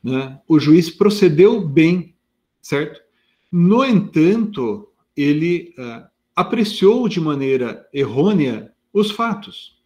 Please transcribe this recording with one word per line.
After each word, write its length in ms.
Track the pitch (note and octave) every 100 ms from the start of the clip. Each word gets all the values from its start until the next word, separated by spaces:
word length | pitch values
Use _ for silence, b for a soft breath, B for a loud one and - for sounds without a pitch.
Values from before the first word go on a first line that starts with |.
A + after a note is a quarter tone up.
né? 380 | B2 C3 C3+ C3+ _
O 100 | D#3
juiz 300 | C#3 E3 E3+
procedeu 720 | - G#3 G3+ F#3 D3+ G3+ A#3
bem, 540 | E3 C#3 D#3+ F3+ E3 _ _ _ _ _
certo? 360 | - C#3+ D3+ - _ _ _ _ _
No 320 | F3 F3 A3+
entanto, 1040 | C4+ G3+ - D#3+ E3 A3+ G#3+ - A#2 G#2 - _ _ -
ele, 580 | C#3+ D3+ E3+ F3 E3+ -
é, 280 | A#2+ A#2 - _ _ -
apreciou 720 | F3 A#3+ G#3+ - F#3+ A#3+ A#3
de 120 | F3
maneira 640 | D#3 C#3 C3+ C3 A#2+ - _
errônea 800 | C#3 B2+ A#2+ F#3+ G3 C3+ A2 G#2 _ _
os 180 | G3+ G#3
fatos. 680 | - A#3 G#3 - - - _